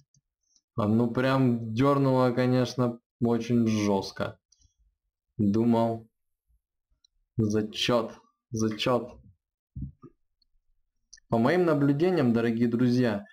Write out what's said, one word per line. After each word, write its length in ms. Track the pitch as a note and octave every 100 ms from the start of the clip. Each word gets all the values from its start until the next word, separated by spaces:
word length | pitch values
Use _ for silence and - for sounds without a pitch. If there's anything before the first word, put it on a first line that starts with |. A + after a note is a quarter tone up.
| _ _ _ _ _ _ _ -
А 100 | G#2
ну 240 | A2 A#2
прям 600 | A#2 C3 C3+ B2+ A#2 A2+
дёрнуло, 580 | A2 C#3 C#3 C3+ C3 B2+
конечно, 680 | A#2+ B2+ B2+ A#2+ - B2 A#2 _ _
очень 480 | A#2 A#2 - A#2+ A2+
жёстко. 720 | G#2+ G#2 G2 - - - - _ _ _ _ _ _ _ _ _ -
Думал, 680 | G2+ A2 A#2 A#2 A#2 A2+ - _ _ _ _ _ _ _ _ _ _ _ _ -
зачёт, 760 | G#2+ G#2+ G#2+ - - A#2+ A2+ - _ _ _
зачёт. 680 | A2 A2 - C3 A#2+ - - - _ _ _ _ C#2 C2+ - - _ _ _ _ _ _ _ _ _ _ - _
По 100 | A2+
моим 280 | B2+ F3+ E3+
наблюдениям, 640 | C#3+ C#3+ C#3+ F3+ F3 B2
дорогие 380 | A#2 A#2 A2+ A#2+
друзья, 560 | A#2 B2 B2 A#2+ G2+ -